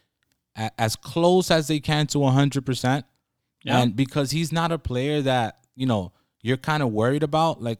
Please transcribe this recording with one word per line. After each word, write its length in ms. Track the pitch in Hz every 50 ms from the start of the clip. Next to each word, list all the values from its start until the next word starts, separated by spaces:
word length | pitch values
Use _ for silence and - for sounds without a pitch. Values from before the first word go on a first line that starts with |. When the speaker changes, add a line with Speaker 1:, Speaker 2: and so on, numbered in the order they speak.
| _ _ _ _ _ _ _ _ _ _ -
Speaker 1:
a-, 140 | 113 110 110 - -
as 160 | 113 113 -
close 560 | - - - - 170 165 175 185 185 180 -
as 160 | 175 160 151
they 120 | 139 156 147
can 280 | - - 151 151 151
to 160 | 147 - 147 139
a 80 | 135
hundred 340 | 131 135 143 143 - 139 131
percent. 400 | - 127 - - 123 135 147 135 _ _ _ _ _ _ _ _ _ _ _ -
Speaker 2:
Yeah. 160 | 127 135 127
Speaker 1:
And 140 | 123 123 95
because 360 | 117 135 131 - 151 139 131
he's 200 | 143 160 170 143 156
not 180 | 165 165 165
a 60 | 165
player 440 | 156 - - 127 123 131 147 151 151 135
that, 340 | 135 127 123 117 104 - _ _ _ _
you 100 | 127 131
know, 280 | 131 117 101 92 87 - _ _ _ _ _ -
you're 120 | 113 131
kinda 280 | 127 - 160 151 151 143
worried 380 | 120 107 104 110 123 139 147 156
about, 400 | 147 147 156 165 165 151 - 113
like, 160 | 117 113